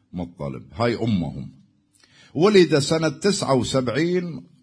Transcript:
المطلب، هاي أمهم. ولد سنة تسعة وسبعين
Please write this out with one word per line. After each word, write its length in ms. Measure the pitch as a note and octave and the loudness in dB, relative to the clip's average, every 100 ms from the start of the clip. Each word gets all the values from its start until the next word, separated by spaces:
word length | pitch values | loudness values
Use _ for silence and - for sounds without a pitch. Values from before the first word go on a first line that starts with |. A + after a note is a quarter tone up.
| _ | _
المطلب، 540 | F2 F2 - D2 B1+ C2+ | -12 -12 -10 -12 -12 -12
هاي 220 | D#2+ A#2+ A2 | -4 -2 0
أمهم. 560 | B2 G2+ D2+ C#2 B1+ - _ _ _ _ _ _ - | 0 0 -2 -8 -14 -18 _ _ _ _ _ _ -10
ولد 460 | - F#3 G3+ E3 D3 | 0 4 6 6 4
سنة 300 | - D#3+ D#3+ | 2 0 0
تسعة 440 | D3 G3+ G3 - | -2 -2 -2 0
وسبعين 920 | C3+ A2 C3 B2+ A2+ E3+ F3+ F3+ D3 - _ | 0 0 -2 -2 -2 -2 -2 -4 -10 -16 _